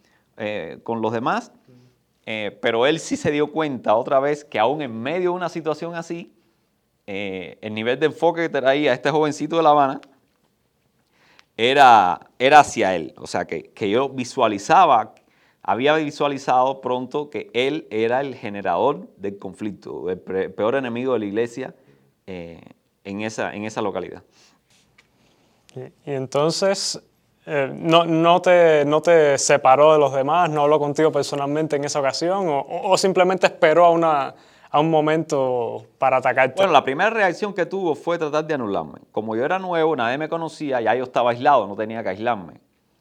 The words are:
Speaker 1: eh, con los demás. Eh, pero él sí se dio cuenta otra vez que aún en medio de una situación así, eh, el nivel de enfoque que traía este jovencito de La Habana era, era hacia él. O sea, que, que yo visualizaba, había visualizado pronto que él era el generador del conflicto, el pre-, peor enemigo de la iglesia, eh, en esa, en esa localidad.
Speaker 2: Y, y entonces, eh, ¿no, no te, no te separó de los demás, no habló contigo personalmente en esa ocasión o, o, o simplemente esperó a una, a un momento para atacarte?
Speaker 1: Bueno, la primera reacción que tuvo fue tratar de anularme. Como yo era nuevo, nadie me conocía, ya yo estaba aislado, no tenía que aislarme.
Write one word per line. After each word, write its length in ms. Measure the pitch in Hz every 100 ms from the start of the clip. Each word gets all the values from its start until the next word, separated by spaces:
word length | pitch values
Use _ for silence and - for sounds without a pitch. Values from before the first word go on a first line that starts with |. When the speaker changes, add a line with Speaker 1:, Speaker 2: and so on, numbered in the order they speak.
| _ _ _ -
Speaker 1:
eh, 420 | 107 104 82 64
con 180 | - 117
los 100 | 110
demás. 380 | 117 135 202 247 _ _ 127 _ _ _ _ -
Eh, 280 | 110 104 -
pero 240 | 120 113 131
él 140 | 160
sí 180 | - -
se 140 | 170
dio 200 | 147 147
cuenta 440 | 156 156 123 113 107
otra 240 | 131 139
vez 260 | 143 147 -
que 140 | 107
aún 240 | 113 156
en 100 | 139 113
medio 300 | 123 175 180
de 40 | 180
una 120 | 170
situación 460 | 175 156 151 170 170
así, 360 | 165 170 - _ _ _ _ _ _ _ -
eh, 440 | 98 101 95 87 -
el 140 | 110
nivel 260 | 107 113 139
de 60 | 151
enfoque 380 | 151 165 165
que 40 | 160
traía 440 | 143 127 139 147
este 180 | 127 147
jovencito 460 | 151 151 139 151 170
de 60 |
La 80 | 156
Habana 280 | 147 139 143 - _ _ _ _ _ _ _ _ _ _ _ _ _ _ -
era, 720 | 117 139 135 113 90 85 - -
era 200 | 127 147
hacia 340 | - - 98 90
él. 180 | 76 -
O 100 | -
sea, 160 | 98 85
que, 180 | 82 -
que 160 | - 101
yo 180 | 110 139
visualizaba, 1080 | 131 120 - 117 104 - 165 170 120 107 - _ _ _ _
había 320 | - 104 139 156
visualizado 840 | 147 143 147 139 139 127 131 135
pronto 500 | 127 127 127 147 147
que 200 | 107 -
él 320 | 117 135 156 -
era 300 | 110 113 123
el 140 | 143 117
generador 760 | 113 101 95 87 120 160 196 _
del 200 | 98 101
conflicto, 720 | 98 92 107 85 - 71 80
el 100 | 90
pre-, 300 | - 92 82
peor 260 | - 104 135
enemigo 360 | 131 117 131
de 60 | 120
la 60 | 104
iglesia, 500 | 101 120 131 131 - _ _ _ _ -
eh, 340 | 92 85 82 - _ _ _
en 180 | 98 98
esa, 320 | 110 110 98
en 120 | 104 107
esa 160 | 113
localidad. 420 | 107 95 85 90 _ _ _ _ _ _ _ _ _ _ _ _ _ _ _ 131
Speaker 2:
Y, 40 | 131 _ -
y 20 | 135
entonces, 840 | 131 139 160 - 196 196 - - _ _ _ _ -
eh, 240 | 147 135 143
¿no, 300 | 165 165 165
no 360 | 160 165 180
te, 440 | 180 180 170 151 143
no 160 | 151
te 360 | 156 170 147 139
separó 540 | - 143 135 131 151
de 80 | 156
los 140 | 139
demás, 360 | 135 135 165 175
no 120 | 151
habló 180 | 147 151
contigo 320 | 147 143 156
personalmente 640 | 143 139 143 139 147 156 151
en 80 |
esa 160 | 143 151
ocasión 480 | 135 123 165 196 180
o, 120 | 139
o, 300 | - 170 202
o 60 | 185
simplemente 500 | 190 185 180 190 185
esperó 380 | - 165 156 175
a 40 |
una, 440 | 165 165 147 131 - _ _ _
a 100 | 147
un 100 | 160
momento 960 | 156 151 160 160 143 131 123 113 117 117 -
para 200 | 135 131
atacarte? 380 | 127 127 131 131
Speaker 1:
Bueno, 140 | 196
la 100 | 143
primera 260 | 131 139 202
reacción 440 | 226 190 165 208
que 120 | 180 170
tuvo 280 | 190 180 135
fue 220 | - 170
tratar 280 | 156 151 160
de 80 |
anularme. 460 | 147 110 92 78 - _
Como 240 | - 110 110
yo 100 | 139
era 140 | 185
nuevo, 360 | 185 170 160 143
nadie 220 | 117 135
me 120 | 156
conocía, 520 | 165 165 - 151 127
ya 120 | 110 123
yo 80 |
estaba 280 | 127 135 120
aislado, 360 | 117 143 139 98
no 80 | 101
tenía 280 | 110 113
que 60 | 107
aislarme. 500 | 95 117 110 85 62 _ _ _ _